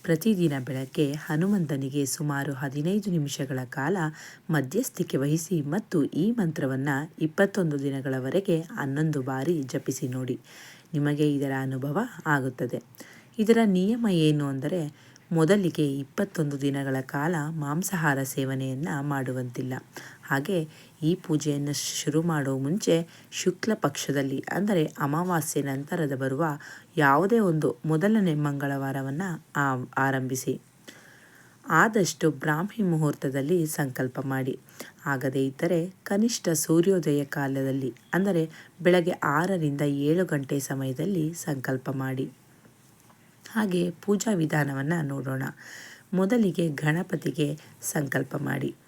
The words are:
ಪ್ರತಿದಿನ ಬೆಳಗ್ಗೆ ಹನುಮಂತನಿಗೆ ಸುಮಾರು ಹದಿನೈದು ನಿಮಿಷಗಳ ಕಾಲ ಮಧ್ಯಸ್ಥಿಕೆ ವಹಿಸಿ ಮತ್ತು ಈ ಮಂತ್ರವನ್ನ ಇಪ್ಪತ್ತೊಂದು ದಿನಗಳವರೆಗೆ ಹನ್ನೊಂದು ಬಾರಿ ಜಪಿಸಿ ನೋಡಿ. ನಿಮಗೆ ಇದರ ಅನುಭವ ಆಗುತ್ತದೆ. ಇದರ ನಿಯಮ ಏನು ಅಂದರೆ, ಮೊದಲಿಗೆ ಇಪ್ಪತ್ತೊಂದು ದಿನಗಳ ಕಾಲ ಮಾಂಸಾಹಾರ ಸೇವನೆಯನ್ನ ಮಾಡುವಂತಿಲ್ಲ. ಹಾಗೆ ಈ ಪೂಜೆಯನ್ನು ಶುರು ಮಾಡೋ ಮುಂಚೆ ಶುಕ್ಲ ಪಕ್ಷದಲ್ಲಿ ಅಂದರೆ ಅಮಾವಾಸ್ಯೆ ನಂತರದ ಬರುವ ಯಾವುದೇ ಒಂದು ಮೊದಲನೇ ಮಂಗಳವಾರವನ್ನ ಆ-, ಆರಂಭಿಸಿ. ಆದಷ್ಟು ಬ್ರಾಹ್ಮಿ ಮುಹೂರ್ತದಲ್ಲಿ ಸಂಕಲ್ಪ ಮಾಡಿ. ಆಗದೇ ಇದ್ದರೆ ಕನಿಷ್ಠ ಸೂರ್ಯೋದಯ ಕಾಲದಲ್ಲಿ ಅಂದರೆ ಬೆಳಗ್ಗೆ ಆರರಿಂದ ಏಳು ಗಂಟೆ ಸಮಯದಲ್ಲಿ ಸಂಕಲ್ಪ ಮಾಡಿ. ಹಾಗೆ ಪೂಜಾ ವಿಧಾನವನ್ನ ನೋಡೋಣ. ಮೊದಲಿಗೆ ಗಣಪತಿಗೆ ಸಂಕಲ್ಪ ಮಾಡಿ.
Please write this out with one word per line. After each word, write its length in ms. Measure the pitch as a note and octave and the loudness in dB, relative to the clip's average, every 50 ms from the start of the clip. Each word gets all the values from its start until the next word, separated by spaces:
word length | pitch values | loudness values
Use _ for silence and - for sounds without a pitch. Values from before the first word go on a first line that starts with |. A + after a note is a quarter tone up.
| - | 2
ಪ್ರತಿದಿನ 500 | - E3 D#3 - A3+ G#3+ F3+ F3 D#3 C#3+ C3+ B2+ | 2 0 2 4 2 4 4 4 2 2 0 -4
ಬೆಳಗ್ಗೆ 480 | C#3 C3 C3 C3+ C3+ - - D3+ C#3 C#3+ | -4 -4 -6 -6 -4 0 0 0 0 0
ಹನುಮಂತನಿಗೆ 920 | D3+ - - D#3 D#3 F3+ G3 G#3 G3 E3 C#3+ D3 C3+ C3+ C3 C#3 D3 C#3 | -4 -4 -2 0 2 2 2 2 2 2 0 -2 -2 -2 -2 -2 -2 -2
ಸುಮಾರು 480 | C3 - - D3+ D3 D3 C#3 C#3+ D3+ C#3 | -2 -2 -4 -2 -2 -2 -2 -2 -4 -4
ಹದಿನೈದು 580 | B2+ D3 C#3 C#3 C#3+ D3 F3 G3 G#3+ G3 G3+ | -4 -6 -4 -4 -2 0 0 0 0 0 0
ನಿಮಿಷಗಳ 480 | F3 D#3+ C#3+ C#3+ - - C#3+ B2+ C#3 C3 B2+ | 0 0 0 -2 -4 -6 -4 -4 -4 -6 -6
ಕಾಲ 320 | B2 - - C3 D#3+ G3 F#3 D#3 D#3 D#3 - - - - - _ - | -6 -6 -4 -2 -2 0 0 0 -2 -4 -8 -18 -20 -20 -16 _ 0
ಮಧ್ಯಸ್ಥಿಕೆ 680 | D#3+ D3 C3 B2+ D#3 G#3+ C4+ - - - E3+ - - | 0 0 0 0 -2 -2 -2 -2 -4 -6 -4 -2 0
ವಹಿಸಿ 440 | C#3 C#3 C#3+ D#3 E3 E3+ - F#3 D#3+ | 0 2 2 0 0 0 -2 -2 -2
ಮತ್ತು 420 | C3+ C#3 D#3 G#3+ - - - D#3+ C3+ | 0 0 -2 -2 -4 0 0 0 0
ಈ 280 | - - C#3 F3 A3 | 2 0 2 2 2
ಮಂತ್ರವನ್ನ 580 | A#3+ A#3+ F#3 E3 D3+ - D3 C3 C3+ C3 C3+ D3 C#3 C3+ D3+ D#3+ - - | 2 2 0 0 0 -2 -2 -2 -2 0 0 0 0 -2 -2 -6 -4 -4
ಇಪ್ಪತ್ತೊಂದು 600 | D#3+ D#3 D#3 - G3+ G3 - G#3 F3 D#3+ D3 C#3 | -4 -2 2 2 2 2 2 0 0 0 0 -2
ದಿನಗಳವರೆಗೆ 800 | C#3 C#3+ C3+ C3+ C3+ C#3 C3 C3 B2+ C3+ - F#3 G3 - E3+ D#3+ | -2 -2 -4 -2 -2 -2 -4 -2 -2 0 -2 0 2 2 0 0
ಹನ್ನೊಂದು 600 | E3 - A#3+ - C#3+ C3+ C3+ D3 D#3 D#3+ D3 C#3 | 0 -6 -8 -6 -4 -4 -2 0 0 0 0 -2
ಬಾರಿ 420 | B2+ C#3 C3 C3+ C3+ E3 F3 D#3 C3+ | -2 -4 -4 -2 0 0 0 -2 -2
ಜಪಿಸಿ 440 | B2+ - F3 - - C3 - - | -4 -6 -6 -4 -4 -4 -4 -4
ನೋಡಿ. 320 | B2+ B2+ C3 C3 B2 A#2+ - - - - - - - - - - _ - | -4 -4 -4 -4 -4 -6 -6 -8 -20 -20 -20 -20 -20 -20 -20 -14 _ -2
ನಿಮಗೆ 420 | D3 D3 D3 D3 D3 D3+ D3+ C#3+ | 0 0 0 2 2 2 2 2
ಇದರ 160 | C#3 C#3+ C#3 C3+ C3 | 2 0 -2 -2 -2
ಅನುಭವ 400 | C3+ C3 C3+ C3 B2 C#3+ D#3 F#3+ A#3+ B3 - E3 - | -2 -2 -4 -4 -4 -2 -2 -2 -2 -4 -6 -8 0
ಆಗುತ್ತದೆ. 560 | D#3+ D3 C#3 B2+ C3 A#2+ - C3 A#2 - - - - - - - - - - - - - - | 0 2 2 2 -2 -4 -4 -6 -4 -4 -8 -10 -12 -20 -20 -20 -20 -20 -20 -20 -12 -4 0
ಇದರ 180 | G#3+ G3+ A3+ A3+ A3+ | 4 6 6 6 6
ನಿಯಮ 420 | G#3 F#3 F3+ F#3 G3+ A#3+ A#3+ A#3 G#3 | 4 4 4 4 2 0 0 2 2
ಏನು 360 | F#3 E3 D#3 D3+ D3+ D3 D3 | 4 4 6 4 4 4 0
ಅಂದರೆ, 480 | C#3 C3+ C3+ C3 D3 F#3 F3+ D#3 D3 - - - - - - - - | -2 -2 -4 -4 -2 -2 -2 -4 -6 -8 -14 -20 -20 -20 -20 -8 0
ಮೊದಲಿಗೆ 680 | F3 D#3+ D#3+ D#3 G3+ G#3 F#3+ D#3+ D3 - D3+ C#3+ C3+ | 2 4 6 6 4 4 4 0 0 0 0 0 0
ಇಪ್ಪತ್ತೊಂದು 640 | C#3 C3+ - - - G3+ G3 - - D3+ D3 C#3+ C3+ | -4 -6 -6 -4 -4 -4 -4 -2 -2 -2 -2 -2 -2
ದಿನಗಳ 340 | C#3 C#3+ C3+ C#3 C3+ C3+ C3+ C3 | -2 0 0 0 -2 -2 -2 -2
ಕಾಲ 340 | C3 - - C#3+ D3 D3 - D#3 D3 D3+ | -4 -4 -4 -2 -2 0 0 0 -2 -4
ಮಾಂಸಾಹಾರ 760 | E3 D#3+ D3 C#3+ D3 E3+ F#3+ - - E3 D#3+ D3+ C3+ C3+ C3+ | -4 -4 -4 -2 -2 -2 -2 -2 -2 0 2 2 2 0 -2
ಸೇವನೆಯನ್ನ 640 | C3 - D3+ C3+ C3 C3+ C3 C3+ C3 C3 C3 D3+ - D3+ C#3+ | -4 -2 -2 -2 -2 -2 -2 -2 -4 -4 -4 -4 -4 -4 -4
ಮಾಡುವಂತಿಲ್ಲ. 720 | C#3 D3 C#3+ C3+ C3 C3 B2+ B2+ B2 B2 A#2+ - C3 B2+ C3 B2+ - - - - - - - - - | -2 -2 -2 -2 -2 -2 -4 -4 -6 -6 -6 -6 -6 -6 -6 -8 -10 -14 -18 -18 -18 -18 -20 -20 -6
ಹಾಗೆ 440 | - C#3 C#3 C#3+ F3 G3 E3+ D#3 - - - - - - - D3+ | -2 -2 -2 0 0 -2 -2 -2 -4 -10 -20 -20 -20 -10 -2 0
ಈ 120 | D#3 F3+ | 0 0
ಪೂಜೆಯನ್ನು 580 | F#3 - - D#3 D3+ D3 D3+ C#3+ C#3+ C#3+ C#3+ C#3+ | 0 0 -2 -2 0 0 0 -2 0 -2 -2 -4
ಶುರು 480 | - - - - - - D3+ C#3+ D#3+ | -4 -4 -6 -6 -4 -4 0 0 0
ಮಾಡೋ 380 | E3 E3+ D#3+ D3 C3+ C3+ C3+ C3 | 2 2 0 0 0 0 -2 0
ಮುಂಚೆ 480 | C3+ C#3 F3 G#3+ - - F3 E3 E3+ - - - - - | 0 0 -2 0 2 2 2 2 2 -2 -12 -20 -20 -14
ಶುಕ್ಲ 400 | - - - F#3 F3+ - - A3 G#3+ | -12 -2 -2 -2 -2 0 -2 -2 0
ಪಕ್ಷದಲ್ಲಿ 680 | - - F#3 D3+ - - - C3+ C#3+ C3+ C3+ C3+ C3+ - - | 0 0 -2 -2 -2 -4 -2 0 0 0 0 -2 -4 -4 -4
ಅಂದರೆ 340 | - F3 G3+ G#3 G#3 E3+ D3+ | -2 0 0 2 2 2 2
ಅಮಾವಾಸ್ಯೆ 760 | D#3 - - D3+ C#3 D3 D#3+ F3+ F#3 F3 D#3+ D3+ - - D3+ C#3 | 0 -2 -4 -2 0 0 0 0 0 0 0 0 0 -2 -2 -2
ನಂತರದ 520 | C#3 C3+ C3+ C#3+ D3 F3+ E3+ D#3+ C#3 C#3 | -2 -4 -4 -4 -4 -2 -2 0 -2 -2
ಬರುವ 300 | C3 C3+ C3 C3 C3 E3 D#3 C#3+ C#3+ - - - - - _ - | -2 -2 -2 0 0 0 -2 -2 -6 -10 -16 -18 -18 -20 _ 0
ಯಾವುದೇ 420 | D#3+ D3 C#3 C3+ D3 F3+ - A#3 A#3 | 4 6 6 8 6 6 4 4 4
ಒಂದು 360 | G#3+ F3+ D#3+ D#3 D3 - - - - | 4 4 4 2 2 0 0 0 0
ಮೊದಲನೇ 480 | D#3 D#3 D#3 F3+ G#3 A3 A3 G3 F3 D3+ | 0 2 4 4 4 4 4 4 4 2
ಮಂಗಳವಾರವನ್ನ 880 | D3 D3 C#3+ C#3+ C#3 C#3+ C#3 C#3 C#3 C3+ C3+ C3+ C#3 C3+ C#3 C3+ D#3 F#3+ F#3 E3 D3 - _ - | 2 0 0 0 -2 -2 -2 -2 -2 -2 -4 -4 -4 -4 -4 -4 -4 -4 -6 -6 -8 -10 _ -2
ಆ-, 300 | D3 C#3+ C#3 C3 B2+ B2 - - | 0 0 0 0 -2 -4 -6 -2
ಆರಂಭಿಸಿ. 640 | C3+ C3+ C3+ C3+ C3 C3 B2+ C3+ B2+ - C3+ B2 A2 - _ _ - - - - - - - - - - - - - - - - _ - | 0 0 2 2 0 -2 -2 -4 -4 -2 -4 -4 -4 -8 _ _ -20 -20 -20 -20 -20 -20 -20 -20 -20 -20 -20 -20 -20 -20 -20 -20 _ -4
ಆದಷ್ಟು 640 | - E3 D#3+ F#3+ A#3 G#3+ G#3+ F3 D3+ - - - D#3 | 2 4 6 6 6 4 2 2 2 0 0 0 0
ಬ್ರಾಹ್ಮಿ 520 | D3+ C3 C#3 D3+ D3+ D#3 F3+ G#3 - A#3 G3+ | 0 0 -2 0 0 0 -2 -4 -2 0 2
ಮುಹೂರ್ತದಲ್ಲಿ 840 | F3+ E3 D#3 D#3 D3 - - - C#3 C3 C#3 C3+ D3 F#3 F3+ D#3+ | 2 4 4 2 2 0 0 -4 -2 -2 -2 0 2 2 2 2
ಸಂಕಲ್ಪ 540 | D3+ - - C#3+ C3 B2 - C3 B2+ - C#3+ | 0 -2 -2 -4 -4 -2 -4 -4 -4 -4 -6
ಮಾಡಿ. 400 | C3+ C#3 C3+ C3+ C3 C3 - - - - - - - - - - - | -4 -4 -2 -2 -2 -4 -4 -6 -12 -20 -18 -18 -18 -18 -18 -8 -4
ಆಗದೇ 400 | C#3+ C#3 C3 C#3 C3+ C3 C#3 C3+ | -2 -2 0 -2 -2 0 0 0
ಇದ್ದರೆ 480 | C3+ C3+ - E3+ F3 F#3 E3 E3 F#3 - _ _ | 0 0 -2 0 2 2 2 0 -2 -8 _ _
ಕನಿಷ್ಠ 460 | - G3+ G3+ A3 A#3+ - - - F3+ | -2 2 2 2 2 0 0 0 0
ಸೂರ್ಯೋದಯ 720 | D#3+ D#3 - - D#3+ E3 E3+ G3 F#3+ F3+ D3+ D#3 C#3+ C#3+ C#3+ | 0 0 2 4 4 6 6 6 4 4 2 2 2 2 0
ಕಾಲದಲ್ಲಿ 720 | C#3+ - D3 C#3 C3+ C3+ C3+ C3+ C3+ C3+ C#3 C3 B2+ A#2 - - - - | -2 -4 -4 -2 -2 0 0 0 0 -2 -2 -2 -4 -6 -10 -10 -2 0
ಅಂದರೆ 560 | F3 G3 G3+ F#3+ E3 D#3+ D#3 - - - - _ - | 0 2 2 2 2 0 -2 -6 -18 -20 -20 _ 2
ಬೆಳಗ್ಗೆ 300 | E3 F3 F3+ F3+ E3 F3 | 4 6 6 6 4 2
ಆರರಿಂದ 720 | - - - D3 C#3+ D3+ F3 G3 G3 F3 D#3 D3 C#3 C#3+ | -2 0 0 2 2 2 2 2 0 0 0 0 0 0
ಏಳು 440 | D3+ D3 C#3 C#3 C#3+ D3 D#3+ F3+ F#3 | 0 0 0 2 2 2 4 2 2
ಗಂಟೆ 340 | - D#3+ C#3+ C3+ - D3 C#3 | 0 0 -4 -2 -2 -2 -4
ಸಮಯದಲ್ಲಿ 720 | C3+ - C#3+ C3+ C3+ C3 B2+ C3 D#3 G3 G3+ E3+ D#3 D#3 E3+ | -2 -4 -4 -4 -4 -4 -4 -2 -2 -2 0 0 0 -2 -4
ಸಂಕಲ್ಪ 560 | - - E3+ D3 C3+ B2 - C3 B2 - - | -6 -4 -4 -4 -4 -2 -4 -4 -4 -4 -4
ಮಾಡಿ. 420 | C3+ C3+ C3 C3+ C3 C3 C3+ - - _ _ _ - - _ - _ _ _ - _ _ - - - _ _ _ _ _ - - | -4 -2 -2 -2 -2 -4 -6 -8 -10 _ _ _ -20 -20 _ -20 _ _ _ -20 _ _ -20 -20 -20 _ _ _ _ _ -20 -6
ಹಾಗೆ 400 | - A3 G#3+ G3 F3+ F3 F3 F3 | -2 -2 0 0 0 0 0 0
ಪೂಜಾ 420 | E3+ - - G3+ G#3 F#3+ - A3+ G#3 | -4 -4 0 0 0 2 2 0 2
ವಿಧಾನವನ್ನ 600 | E3+ D#3+ D3+ D#3+ D3+ C#3+ C#3 C3+ C3+ C3+ D3 F3 E3+ | 2 2 2 2 2 0 0 -2 -2 0 0 0 0
ನೋಡೋಣ. 420 | D3 C#3 C#3 C#3 C3 C3+ C3 C3 C#3 - - - - - - - - - - - - _ - | 0 -2 -4 -4 -4 -4 -4 -4 -4 -6 -8 -12 -18 -18 -18 -18 -18 -18 -20 -20 -10 _ 0
ಮೊದಲಿಗೆ 560 | F3+ F#3+ F#3+ B3 A#3+ A3 F#3 D#3 - E3+ E3 | 2 2 4 4 4 4 4 2 2 0 0
ಗಣಪತಿಗೆ 920 | C#3+ C#3+ D3+ D3+ D#3 E3+ F#3 - - D3+ - D#3+ C#3 D#3 D3 C#3+ D3+ D3+ - - - - | 0 0 0 2 2 0 -2 -4 -6 -4 -4 -4 -2 0 -2 -2 -2 -8 -12 -20 -20 -12
ಸಂಕಲ್ಪ 540 | - - - D#3+ C#3+ C3 - C#3 C3+ - - | -10 -4 -4 -2 -4 -2 -2 -4 -4 -4 -6
ಮಾಡಿ. 400 | C#3+ C#3+ C3+ C3+ C3+ C#3 C#3 - _ _ | -6 -4 -4 -4 -4 -4 -6 -8 _ _